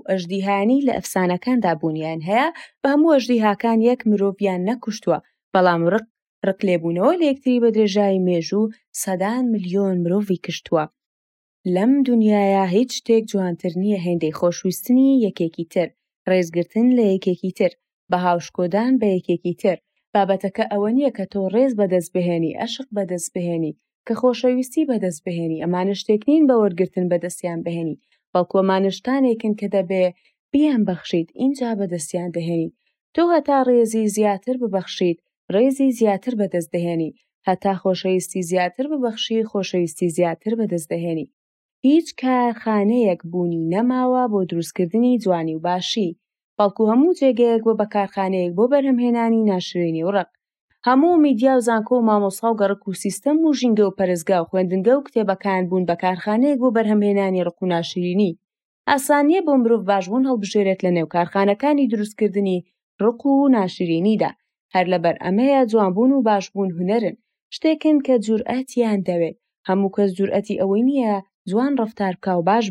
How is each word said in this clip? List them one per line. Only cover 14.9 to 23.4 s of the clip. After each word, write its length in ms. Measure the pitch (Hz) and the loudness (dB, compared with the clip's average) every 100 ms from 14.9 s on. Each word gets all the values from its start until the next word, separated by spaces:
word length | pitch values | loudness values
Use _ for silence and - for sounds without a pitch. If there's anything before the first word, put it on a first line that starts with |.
| 247 269 269 208 | 2 4 2 0
یەکێکی 400 | - 165 - 165 | -2 -6 -6 -6
تر، 160 | - 160 - _ _ - | -4 -4 -6 _ _ -2
ڕێزگرتن 580 | 185 170 165 170 220 247 247 | 0 0 -4 -4 0 2 4
لە 60 | 214 | 2
یەکێکی 380 | 190 190 175 190 - | 2 0 -4 -4 -2
تر، 140 | 180 - _ _ - | -2 -4 _ _ -4
بە 80 | 180 | -2
هاوشکۆدان 680 | 180 175 - - 180 190 240 262 | 0 -2 -4 -4 -2 0 2 2
بە 60 | 214 185 | 2 0
یەکێکی 380 | - 170 175 165 | -2 -4 -4 -2
تر. 140 | 202 165 _ _ _ | -2 -2 _ _ _
بابەتەکە 500 | 208 196 190 196 196 220 | 0 0 0 -4 -4 -4
ئەوە 180 | 208 208 247 | -2 0 0
نییە 140 | 285 220 | 0 -2
کە 80 | 190 | -6
تۆ 80 | 202 190 | -4 -2
ڕێز 180 | 208 269 220 | 0 0 0
بەدەست 300 | 196 180 170 | 0 0 0
بهێنی، 420 | 180 175 170 160 - | -2 0 0 -2 -4
عەشق 280 | 233 - 269 202 | -8 -10 -8 -6
بەدەست 340 | 190 180 - | -6 -6 -8
بهێنی، 380 | - | -6